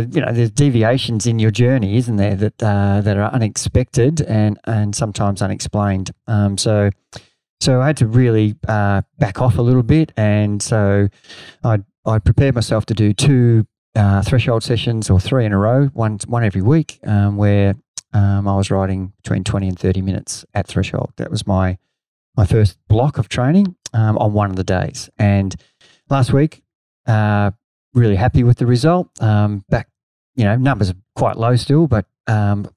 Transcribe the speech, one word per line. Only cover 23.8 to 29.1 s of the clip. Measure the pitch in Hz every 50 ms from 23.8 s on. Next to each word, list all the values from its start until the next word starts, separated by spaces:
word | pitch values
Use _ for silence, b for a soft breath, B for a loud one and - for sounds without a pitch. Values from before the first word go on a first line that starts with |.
| - - -
um, | 113 110 110 107
on | - - 110 104
one | 104 104 101
of | 95
the | 92 95
days, | - 95 92 95 95 - - - - _ -
and | 107 101 101 98 98 95 90 b b b b b b b b b b -
last | 143 135 127 - 139
week, | 135 151 156 - - _ _ _ _ _ _ _ _ _
uh, | - 110 107 107 104 104 104 104 101 101 - _ _ _ _ _ _ -
really | 123 120 110 101
happy | 92 113 127 - 139 123
with | 120 120 -
the | 127
result. | 117 123 120 123 160 175 180 175 -